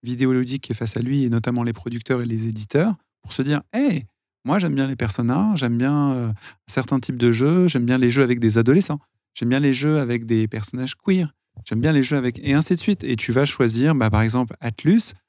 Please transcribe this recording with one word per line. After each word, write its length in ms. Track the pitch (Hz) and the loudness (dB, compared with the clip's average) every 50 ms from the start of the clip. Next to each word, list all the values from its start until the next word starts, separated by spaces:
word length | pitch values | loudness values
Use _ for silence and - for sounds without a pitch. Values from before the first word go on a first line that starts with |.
vidéoludique 600 | - 120 127 120 131 131 131 127 127 120 131 139 - | -6 -8 -2 0 2 2 2 2 0 -2 -4 -8 -6
qui 80 | - | -8
est 20 | 117 | -6
face 220 | - 117 107 - | -4 -4 -6 -4
à 40 | 120 | -4
lui, 240 | 117 123 139 143 135 | -4 -2 0 0 0
et 40 | 120 | 2
notamment 320 | 117 117 110 123 120 123 | 0 0 0 -2 -2 -2
les 120 | 120 120 113 | -2 -4 -4
producteurs 480 | - - 120 120 117 110 - 131 123 | -6 -8 -10 -10 -10 -4 -4 -2 -2
et 40 | 120 | -2
les 220 | 117 113 110 110 113 | -4 -4 -4 -4 -4
éditeurs, 460 | 110 107 104 101 - 139 - 113 104 - _ _ _ _ | -6 -8 -10 -2 0 0 2 2 -2 -4 _ _ _ _
pour 100 | _ - | _ -14
se 100 | - - | -6 -4
dire, « 180 | 135 139 151 143 - _ - | -2 -2 -2 -4 -4 _ -4
Hey, 320 | 226 277 294 185 147 110 - _ _ _ _ _ _ _ | -2 0 0 0 -2 -4 -10 _ _ _ _ _ _ _
moi, 140 | 123 156 208 | -2 0 0
j'aime 160 | 185 165 143 | 0 0 0
bien 120 | 135 135 | 0 0
les 100 | 135 131 | -2 -2
Persona, 560 | 120 123 110 - - 120 117 127 160 202 220 214 | -4 -4 -4 -2 -2 -2 0 0 0 2 0 0
j'aime 200 | 156 131 120 117 | 0 0 0 0
bien, 360 | 117 123 139 147 147 143 139 | 0 0 2 2 2 2 2
euh, 200 | 131 127 120 113 107 - - - - _ _ - | 0 0 -2 -4 -4 -6 -10 -20 -20 _ _ -6
certains 320 | - 135 131 - 139 131 | -6 -6 -2 0 -2 -2
types 180 | 120 - 135 123 | -2 -4 -4 2
de 140 | 120 120 | 2 2
jeux, 360 | 117 113 131 143 165 185 180 175 | 4 4 2 2 4 4 4 2
j'aime 160 | 156 127 120 | 2 0 0
bien 140 | 120 127 127 | 2 2 2
les 120 | 127 120 | 2 2
jeux 120 | 120 139 | 4 2
avec 180 | 135 120 123 120 | 2 2 2 2
des 160 | 117 113 104 | 2 2 4
adolescents, 420 | 117 117 120 143 190 190 - 151 143 _ _ _ _ _ _ _ | 4 4 6 4 4 2 0 -6 -8 _ _ _ _ _ _ _
j'aime 160 | - 117 120 | -6 -2 0
bien 100 | 127 135 | 0 2
les 140 | 147 139 131 | 2 2 0
jeux 240 | 123 139 151 156 151 | 2 0 0 0 0
avec 260 | 139 120 123 117 117 | 0 0 -2 -4 -2
des 240 | 113 117 113 110 107 | 0 0 0 0 -2
personnages 460 | - 110 104 - - 127 131 131 - | -4 -8 -8 -8 -8 -8 -8 -8 -10
queer, 380 | _ _ - 190 185 175 151 _ _ _ _ _ - - | _ _ 0 0 0 0 -4 _ _ _ _ _ -20 -12
j'aime 140 | - 110 113 | -6 -4 0
bien 120 | 120 160 | 0 2
les 100 | 156 143 | 2 2
jeux 140 | 131 123 143 | 2 2 0
avec », 240 | 143 127 123 117 - | -2 -2 -2 -4 -4
et 120 | - 143 139 | -2 0 2
ainsi 200 | 147 156 - 180 | 2 2 0 -2
de 40 | 165 | -2
suite. 240 | - - 202 - - | 0 -2 -2 -2 -2
Et 120 | 131 120 | -4 -4
tu 140 | 110 - - | -4 -2 0
vas 120 | 113 131 143 | 0 2 2
choisir, 500 | 143 - - 131 117 110 117 131 151 160 | 0 0 0 0 0 2 2 2 2 2
bah, 140 | 135 113 110 | 2 2 2
par 140 | 107 107 | 2 2
exemple, 340 | 110 113 110 127 127 110 - _ | 2 2 0 -2 -2 -4 -6 _
Atlus. 520 | - 117 107 - - 151 196 233 - - - - _ | -8 -10 -10 -2 2 4 4 4 2 -2 -16 -20 _